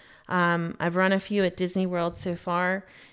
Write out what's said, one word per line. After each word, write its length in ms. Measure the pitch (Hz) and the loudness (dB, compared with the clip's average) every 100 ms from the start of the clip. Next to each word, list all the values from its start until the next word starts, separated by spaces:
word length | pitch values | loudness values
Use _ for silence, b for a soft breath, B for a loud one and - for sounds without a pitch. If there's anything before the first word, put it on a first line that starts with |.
| B B - | B B -4
Um, 480 | 180 175 170 170 - | 2 2 2 -2 -2
I've 160 | 170 180 | -2 2
run 160 | 190 | 2
a 80 | 196 | 2
few 240 | - 208 | 0 0
at 140 | 185 180 | 0 0
Disney 280 | 180 185 185 | -2 0 -2
World 300 | 180 170 175 | 0 -2 -4
so 220 | 185 170 | -6 -6
far, 480 | - 175 180 190 190 B B | -2 0 0 -2 -6 B B